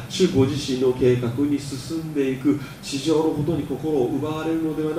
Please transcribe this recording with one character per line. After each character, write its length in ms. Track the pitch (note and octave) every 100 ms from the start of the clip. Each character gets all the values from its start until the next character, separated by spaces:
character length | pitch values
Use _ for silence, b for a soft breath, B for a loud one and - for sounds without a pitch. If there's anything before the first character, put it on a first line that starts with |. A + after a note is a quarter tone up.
| -
主 200 | - F3+
ご 160 | C#3
自 280 | B2+ C3+ -
身 80 | B2+
の 120 | B2+
計 240 | B2+ B2+ B2
画 120 | A#2 B2
に 140 | C#3+ C#3
進 400 | - C3 - E3
ん 140 | D#3+
で 200 | D3 C3+
い 40 | C3
く。 200 | C#3+ - B B
地 200 | - C#3
上 140 | D3+ D#3
の 60 | D#3+
こ 120 | C#3+
と 80 | D#3
に 100 | D3+
心 340 | - B2+ D#3 D3
を 100 | A#2
奪 200 | C3+ D3+
わ 160 | D#3
れ 60 | E3
る 120 | D#3+
の 140 | D#3+ D3+
で 60 |
は 120 | D#3